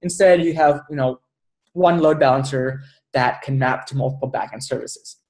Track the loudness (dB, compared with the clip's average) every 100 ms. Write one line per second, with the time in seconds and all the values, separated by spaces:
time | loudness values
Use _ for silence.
0 | -8 2 4 6 2 2 2 2 -4 -4
1 | -4 -4 _ _ _ _ _ 0 2 4
2 | 2 4 2 2 0 -4 -4 -8 -16 _
3 | _ -2 0 -2 -4 -2 0 -2 -6 -4
4 | -4 -4 -6 -6 -8 -10 -8 -8 -8 -16
5 | -20 -20 _